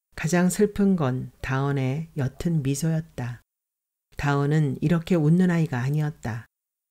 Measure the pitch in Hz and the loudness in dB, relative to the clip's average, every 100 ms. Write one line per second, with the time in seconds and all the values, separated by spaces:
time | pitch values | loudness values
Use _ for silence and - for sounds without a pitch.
0 | _ - 160 175 180 185 208 - 196 185 | _ -8 -2 2 2 2 0 2 2 2
1 | 131 127 127 - - 135 139 143 131 143 | 0 -2 -6 -10 -6 -2 -2 0 -2 -2
2 | 160 - 131 - 175 160 135 139 160 160 | -6 -6 -6 -4 -2 0 0 -2 -2 -2
3 | 165 - 123 120 _ _ _ _ _ _ | -4 -8 -10 -10 _ _ _ _ _ _
4 | _ - 143 143 143 156 147 - 151 170 | _ -6 -2 0 2 2 0 0 0 0
5 | - 175 147 170 180 170 156 123 131 151 | 2 2 4 4 4 2 0 -2 -2 -2
6 | 151 151 117 113 - _ _ _ _ | -2 -6 -8 -8 -12 _ _ _ _